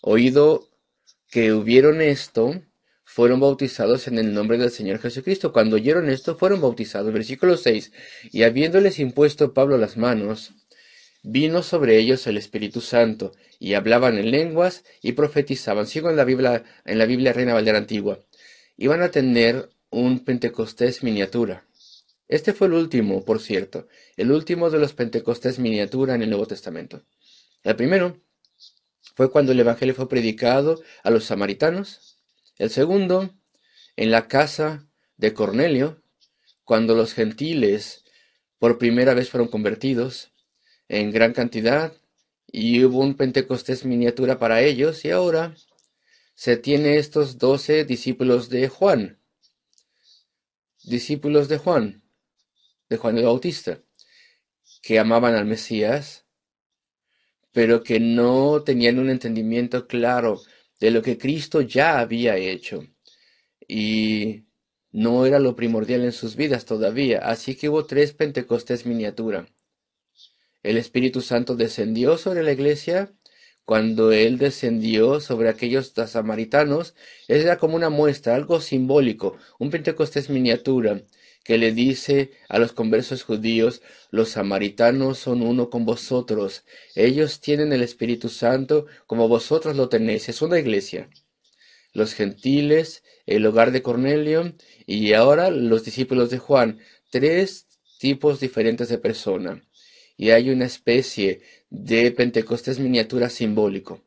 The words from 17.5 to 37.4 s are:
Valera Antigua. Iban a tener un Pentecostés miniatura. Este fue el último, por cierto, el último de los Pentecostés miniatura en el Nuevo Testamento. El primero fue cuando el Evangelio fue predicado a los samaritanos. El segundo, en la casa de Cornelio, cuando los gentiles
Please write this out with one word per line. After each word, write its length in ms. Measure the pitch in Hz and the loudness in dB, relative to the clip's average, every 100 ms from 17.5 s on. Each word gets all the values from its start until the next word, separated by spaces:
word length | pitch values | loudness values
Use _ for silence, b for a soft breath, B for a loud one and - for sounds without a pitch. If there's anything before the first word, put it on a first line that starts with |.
Valera 240 | 117 107 107 | 2 2 0
Antigua. 400 | 107 107 101 98 _ b b b b - | -2 -6 -6 -8 _ b b b b -4
Iban 260 | 123 165 | -2 0
a 80 | 175 | 0
tener 580 | 160 131 120 117 127 - _ _ | 0 2 4 2 0 -8 _ _
un 340 | 117 123 127 | -2 0 -2
Pentecostés 800 | 131 123 117 - 110 - 123 123 | -2 -4 -4 -4 -8 -2 -2 0
miniatura. 600 | 123 104 95 123 110 92 _ _ b b b _ _ | -4 -2 -2 -2 -4 -6 _ _ b b b _ _
Este 280 | 151 156 | -2 -2
fue 120 | - 196 | 0 2
el 60 | |
último, 520 | 165 165 127 104 95 | 2 0 0 0 -2
por 160 | 95 110 | -2 -4
cierto, 460 | - 98 95 87 - b b - | -2 -6 -6 -14 -16 b b -4
el 160 | 113 | 0
último 380 | 151 156 170 170 | 0 0 -2 0
de 80 | 156 | 0
los 160 | 143 | -2
Pentecostés 640 | - 117 113 113 117 - - | -4 -6 -4 -4 -4 -4 -4
miniatura 560 | 120 107 101 131 131 | -2 -2 -4 -2 -2
en 80 | 123 | -2
el 80 | 110 | -2
Nuevo 160 | 101 - | -2 -4
Testamento. 580 | 98 - 82 82 - _ _ b b b b | -8 -12 -14 -14 -20 _ _ b b b b
El 140 | - 110 | -6 -2
primero 440 | 127 190 175 - _ _ _ _ - _ _ _ - | 0 0 0 -6 _ _ _ _ -20 _ _ _ -20
fue 160 | - 131 | -2 2
cuando 220 | 151 135 | 2 2
el 80 | 127 | 4
Evangelio 340 | 117 117 127 | 2 2 -2
fue 140 | 131 131 | -2 -4
predicado 760 | 127 113 110 120 135 147 160 B B | -2 -2 -2 0 2 0 -4 B B
a 60 | 202 | 0
los 140 | 226 | 0
samaritanos. 920 | 220 202 196 196 151 180 196 - _ _ _ _ _ _ | 0 -4 -4 -2 -2 -2 -10 -16 _ _ _ _ _ _
El 120 | 113 | -4
segundo, 600 | - 151 196 185 185 190 _ _ b b b b - | 0 0 0 0 -2 -2 _ _ b b b b -4
en 140 | 110 | 2
la 160 | 113 - | 2 2
casa 600 | 135 147 - 156 151 _ _ _ _ | 0 0 -2 -4 -4 _ _ _ _
de 180 | 107 | -2
Cornelio, 680 | 107 101 110 165 131 147 156 _ _ _ _ _ _ | 0 -2 0 0 0 -2 -6 _ _ _ _ _ _
cuando 320 | - 110 113 113 | 0 0 4 2
los 180 | 113 | 0
gentiles 880 | - 110 110 | -2 -4 -4